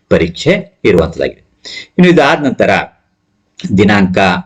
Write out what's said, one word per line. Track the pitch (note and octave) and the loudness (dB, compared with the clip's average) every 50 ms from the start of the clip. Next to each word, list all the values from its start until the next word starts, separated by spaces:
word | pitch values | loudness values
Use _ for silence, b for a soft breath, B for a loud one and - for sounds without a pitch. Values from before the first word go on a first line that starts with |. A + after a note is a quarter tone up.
| _ - | _ -2
ಪರೀಕ್ಷೆ | - E3+ - F2 - - - D3+ G3 G#3+ - - _ _ - | 0 0 0 -2 -6 -6 -2 -2 -2 -2 -4 -10 _ _ -2
ಇರುವಂತದ್ದಾಗಿದೆ. | A#2 F2+ E2+ D#2+ D2+ - C2+ C#2 C2 - _ _ _ _ _ B B B B B B B F#3 | 0 2 2 0 -2 -4 -6 -6 -6 -8 _ _ _ _ _ B B B B B B B 2
ಇನ್ನು | F3+ F3+ F3 | 4 4 4
ಇದಾದ | E3 C#3 C#3+ E3 D3+ D3 | 4 4 2 0 0 -2
ನಂತರ | C3 G#2+ - G2+ F#2+ G2 E2+ D2 - _ _ _ _ _ _ _ _ _ _ _ _ _ - - - G#2 F#2 | -4 -2 -2 0 0 0 -2 -2 -6 _ _ _ _ _ _ _ _ _ _ _ _ _ -16 -10 -4 0 2
ದಿನಾಂಕ | G#2 G2 G#2 G2+ F#2+ F2+ F#2 G#2 F#2+ F#2 F2 F2+ - | 2 4 4 2 2 0 0 0 0 0 0 -2 -6